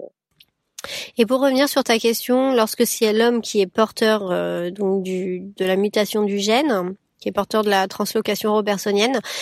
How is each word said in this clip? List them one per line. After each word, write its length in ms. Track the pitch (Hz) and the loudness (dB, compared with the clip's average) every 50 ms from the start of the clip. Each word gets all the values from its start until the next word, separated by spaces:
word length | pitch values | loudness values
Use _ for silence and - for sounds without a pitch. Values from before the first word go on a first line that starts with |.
| - - - _ _ _ _ _ _ _ _ _ _ _ _ - - - - - - - - - | -8 -12 -18 _ _ _ _ _ _ _ _ _ _ _ _ -18 -14 -12 -12 -12 -12 -4 0 0
Et 80 | 233 | 2
pour 140 | 208 254 262 | 2 2 2
revenir 300 | 269 277 262 254 285 277 | 4 4 4 4 2 2
sur 140 | - 285 254 | 2 0 2
ta 140 | - 226 226 | 2 2 2
question, 560 | - 233 233 - - - 247 254 262 269 262 | 2 0 0 0 0 0 2 2 2 2 2
lorsque 320 | 233 220 220 - - 240 | 2 2 0 0 0 0
c'est 280 | 214 - - 233 214 208 | 0 0 0 0 2 4
l'homme 280 | 220 226 240 240 233 | 4 4 2 2 0
qui 200 | 214 - - 208 | -2 -2 0 0
est 60 | 190 180 | 0 0
porteur, 600 | - - 220 214 - - 226 220 220 208 202 185 | 2 0 0 0 0 0 2 2 2 2 0 -2
euh, 380 | 180 175 175 175 175 175 175 180 | -2 -2 -2 -2 -4 -4 -4 -6
donc 320 | 185 202 208 190 190 196 | -4 -4 -2 0 0 -2
du, 380 | 185 185 185 180 185 185 180 180 185 202 202 | -2 -4 -4 -4 -4 -4 -6 -8 -8 -10 -6
de 80 | - 190 | -4 -2
la 120 | 185 185 190 | 0 2 2
mutation 460 | 202 208 - 220 208 202 - 214 208 | 0 2 2 0 0 0 0 0 0
du 160 | 202 202 202 | 0 0 0
gène, 540 | 196 208 220 247 311 302 233 185 180 180 196 - _ _ _ _ | 0 2 2 2 2 2 0 0 -2 -4 -8 -10 _ _ _ _
qui 80 | - 208 | -8 -6
est 20 | |
porteur 320 | 190 202 196 - - 214 214 | -4 -4 -4 -2 0 0 2
de 60 | 208 | 2
la 180 | 202 190 190 190 | 2 2 0 0
translocation 640 | - - 208 - - 220 214 - 208 - - 214 | -2 -4 -4 -2 -2 -2 -2 -2 -4 -2 -2 0
robertsonienne, 720 | 208 214 208 208 202 196 - 214 202 202 214 247 269 226 - - - - | 0 0 0 0 -2 -2 -2 0 0 2 2 2 0 -2 -4 -6 -10 -10